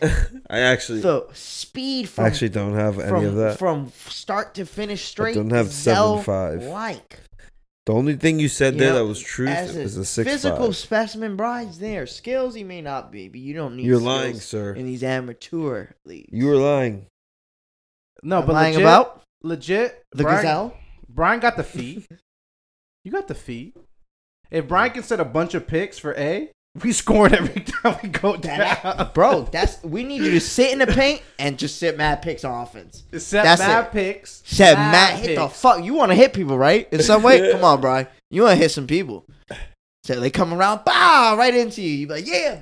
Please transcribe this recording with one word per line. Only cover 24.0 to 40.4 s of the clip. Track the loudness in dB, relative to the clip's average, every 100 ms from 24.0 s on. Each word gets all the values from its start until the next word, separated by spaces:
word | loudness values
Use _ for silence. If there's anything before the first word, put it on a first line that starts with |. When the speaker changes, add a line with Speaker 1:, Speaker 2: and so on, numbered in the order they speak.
| _ _ _ _ _
Speaker 3:
If | -6 -2
Brian | 0 0
can | -2
set | -6 -4
a |
bunch | -2 -2 -2
of | -4 -4
picks | -4 -4 -8
for | -8 -6
A, | -4 -4 -8 _ _ -6
we | -4
scoring | -2 2 6 6
every | 6 2 -6
<laughs> | -8 -4
time | -2 -2
we | -6
go | -4 -2 -2
Speaker 2:
That, | -4 -2 -2 -2
Speaker 3:
down. | -4 -6 -2
Speaker 2:
bro, | 2 4 4 -2
that's, | -2 -2 -4
we | -10 -8
need | -6 -4
you | 0
to | 2
sit | 0 2 2
in | 2
the | 2
paint | 2 2 0 -8 -6
and | -6 -4
just | -8 -4
set | -4 -2
mad | -2 -2
picks | -4 -8
on | -8 -8
offense. | -10 -16 -20 -20 -14 -14
Speaker 3:
Set | -4 2 6
Speaker 2:
That's | 6
Speaker 3:
mad | 4 2 0
Speaker 2:
it. |
Speaker 3:
picks. | -2 -4 -6 -14 -20 -2
Speaker 2:
Set | 6 8 8
Speaker 3:
Mad | 6
Speaker 2:
mad, | 4 4 2
hit | -2 -2
the | -2
Speaker 3:
picks. | 2
Speaker 2:
fuck. | 2 2 0
You |
wanna | 0 4 6
hit | 6
people, | 4 -2 2
right? | 4 4 2
In | 0
some | 4 6
way? | 8 6 6
Speaker 1:
<laughs> |
Speaker 2:
Come | 4
on, | 4 4
Brian. | 2 -2 -4 _ -6
You | 2
wanna | 4 6
hit | 4
some | 0 -2
people. | -2 -4 -10 -16 -20 -20 -16 -16 _ _ _
So | -8 -4
they | -2
come | 0